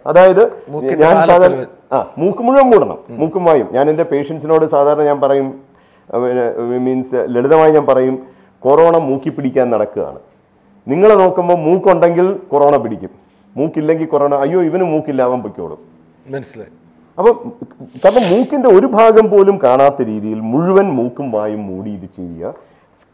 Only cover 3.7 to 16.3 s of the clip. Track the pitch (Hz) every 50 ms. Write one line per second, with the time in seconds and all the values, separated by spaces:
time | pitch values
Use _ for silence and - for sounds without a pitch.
3.7 | 92 127 143 151 156 156 165 165 143 143 143 139 160 151 139 151 160 156 156 156
4.7 | 160 143 139 147 147 147 151 147 143 135 139 135 139 139 135 135 131 135 - _
5.7 | _ _ _ _ _ _ _ - - 117 123 123 123 127 120 117 - - 117 120
6.7 | 123 127 127 127 131 131 127 - 131 123 98 - 120 120 127 139 160 160 156 156
7.7 | 156 151 143 139 131 131 131 131 131 131 - - _ _ _ _ _ _ - 127
8.7 | 143 156 165 165 165 165 156 131 135 135 - 160 - 135 135 127 123 139 127 123
9.7 | 117 107 107 - - 104 80 71 69 - - _ _ _ _ _ _ _ _ _
10.7 | _ _ _ - 139 175 196 214 214 196 185 180 - 180 180 175 175 175 147 156
11.7 | 180 190 - 196 180 165 170 170 170 170 180 190 202 190 - - 139 147 139 147
12.7 | 143 131 117 113 110 95 95 87 - _ _ _ _ _ _ _ - 123 147 160
13.7 | - 156 151 156 165 160 160 156 156 143 143 143 143 139 139 143 175 185 175 160
14.7 | 160 185 185 170 156 156 151 160 139 131 127 123 127 123 107 104 98 - 85 78
15.7 | 76 - - _ _ _ _ _ _ _ _ 131